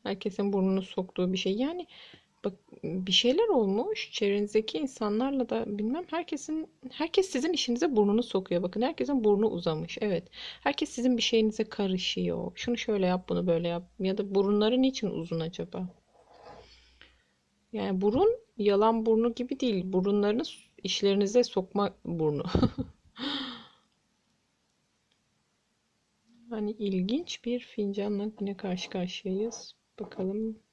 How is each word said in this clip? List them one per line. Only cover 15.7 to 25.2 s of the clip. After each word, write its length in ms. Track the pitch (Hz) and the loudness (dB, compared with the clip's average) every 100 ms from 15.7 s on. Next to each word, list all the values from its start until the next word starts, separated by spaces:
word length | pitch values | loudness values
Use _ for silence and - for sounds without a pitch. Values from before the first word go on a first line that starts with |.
| - 180 - _ _ _ - - - - - _ _ - _ _ _ _ _ _ | -6 -8 -10 _ _ _ -20 -20 -20 -20 -20 _ _ -20 _ _ _ _ _ _
Yani 280 | 214 196 190 | -6 -2 2
burun 380 | 202 247 415 480 _ - | 2 4 4 2 _ 0
yalan 480 | 208 196 220 226 220 | 4 6 4 4 4
burnu 300 | 220 240 233 | 4 4 0
gibi 240 | 247 269 | -6 -2
değil. 240 | 254 196 185 | 0 0 0
Burunlarını 520 | 185 196 208 202 226 320 | 0 2 2 2 0 -2
s-, 120 | - _ - | -10 _ -10
işlerinize 600 | 190 - 202 196 196 240 | -6 0 2 4 4 4
sokma 500 | 240 - 185 202 202 - - | 4 -2 -2 -2 -2 -4 -8
burnu. 380 | 170 156 143 - | -2 0 0 0
<laughs> 40 | - 247 - - _ _ - 269 277 262 233 226 _ _ _ _ _ _ _ _ _ _ _ _ _ _ _ | 2 2 0 -10 _ _ -8 -6 -6 -8 -12 -20 _ _ _ _ _ _ _ _ _ _ _ _ _ _ _